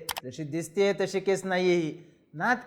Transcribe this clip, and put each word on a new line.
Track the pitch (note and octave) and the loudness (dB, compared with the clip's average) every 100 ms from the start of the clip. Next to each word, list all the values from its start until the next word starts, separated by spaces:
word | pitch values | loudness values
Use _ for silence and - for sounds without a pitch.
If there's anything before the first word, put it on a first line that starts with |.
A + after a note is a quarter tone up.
| - - | -4 -10
"जशी | B2+ C3+ | -10 -10
दिसतेय | D3+ D#3 D#3+ G3+ G3+ | -6 -6 -4 2 2
तशी | G3 F#3 F#3+ | 2 0 0
केस | F#3+ F#3+ | 2 0
नाहीये | F#3+ F#3 F#3 F3 | 2 2 4 4
ही, | D#3+ - - _ _ | 2 -4 -16 _ _
नाद | D3+ G#3 B3 | -4 0 0